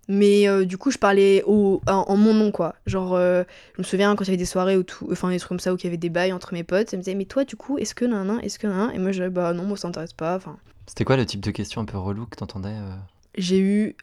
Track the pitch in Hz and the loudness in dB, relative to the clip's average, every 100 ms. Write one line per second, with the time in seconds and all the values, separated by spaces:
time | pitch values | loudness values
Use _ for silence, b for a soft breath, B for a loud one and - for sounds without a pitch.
0 | - 196 202 202 202 196 185 185 277 240 | -2 4 6 6 6 4 2 -2 -2 2
1 | 202 196 196 196 - 208 202 190 - 190 | 4 6 6 6 4 4 4 2 2 0
2 | 185 196 214 220 214 202 165 - - 190 | 2 4 6 6 2 0 -4 -4 -4 -4
3 | 185 180 180 180 180 B B - 185 185 | 0 2 2 2 -2 B B -10 -4 2
4 | 202 208 190 185 180 185 185 190 185 - | 2 2 0 -2 0 0 2 2 0 -6
5 | - 180 180 180 - 180 185 185 175 170 | -8 -4 -2 -2 -4 -6 -2 -2 -4 -4
6 | 170 170 185 180 - 175 170 180 214 190 | -2 0 0 -2 -6 -8 0 0 0 -4
7 | 185 196 190 262 269 220 - 285 220 - | -6 -6 -4 -2 -2 -4 -6 -4 -4 -2
8 | 247 214 190 233 202 - 214 185 233 190 | -2 0 -2 -4 -4 -6 -4 -2 -2 -2
9 | 185 190 180 180 170 175 190 202 175 160 | -2 -2 -2 -2 -2 -2 -4 -6 -6 -8
10 | 165 - 165 185 165 147 _ - - - | -10 -6 -4 -4 -6 -18 _ -20 -12 -4
11 | 117 135 113 101 104 101 101 - 107 101 | 2 2 2 -2 -4 -4 -6 -6 -6 -6
12 | 92 101 117 - 101 98 98 107 98 92 | -6 -6 -8 -10 -10 -8 -8 -8 -10 -12
13 | 95 _ _ - 180 190 190 208 214 - | -14 _ _ -6 0 2 4 2 0 -2